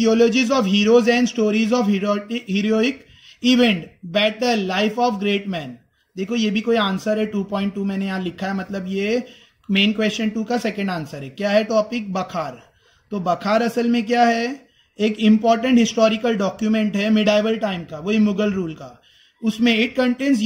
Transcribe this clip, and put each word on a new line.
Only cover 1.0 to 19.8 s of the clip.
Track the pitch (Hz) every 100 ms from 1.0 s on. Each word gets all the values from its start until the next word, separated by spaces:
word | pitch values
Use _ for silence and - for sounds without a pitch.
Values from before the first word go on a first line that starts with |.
| 233
and | 240 247
stories | - 214 214 220
of | 247 208
hero-, | 202 208 202 208 233 -
heroic | 196 208 220 240 277 - - - - 247
event, | 247 240 185 - _ 175
battle, | 202 214 214 247 226 185
life | 185 214 214
of | 240
great | 202 202 202 202
man। | 175 135 123 _ _ _ 180
देखो | 190 240
ये | 214
भी | 208
कोई | 226 226
आंसर | 202 185 214 214
है, | 214
टू | 208
पॉइंट | 196 196 202
टू | 196
मैंने | 196 196 196
यहाँ | 190
लिखा | 180 170 190
है, |
मतलब | 196 180 196 185
ये | 190 202 240 247 - _ _ -
मेन | 196 208
क्वेश्चन | 214 214 208 214
टू | 214
का | 214 240
सेकंड | 220 208 196
आंसर | 175 147 147
है। | 135
क्या | - 202
है | 208
टॉपिक? | 220 220 208 240 208
बखार। | 190 185 180 147 120 - _ _ _ -
तो | 202
बखार | 180 170 190 220
असल | 233 240 233
में | 240 214
क्या | 240
है? | 240 226 240 277 - _ _ -
एक | 214 214
इंपॉर्टेंट | 220 214 226 226 254 240
हिस्टोरिकल | 226 - 220 220 240 214
डॉक्यूमेंट | 196 190 220 220 214 196
है | 208
मिडाइवल | 214 214 208 214 226
टाइम | 214 180
का, | 160 156
वही | 175 220
मुगल | 208 196 214
रूल | 190 170
का। | 156 131 - _ _ _ _
उसमें | 226 214 233 220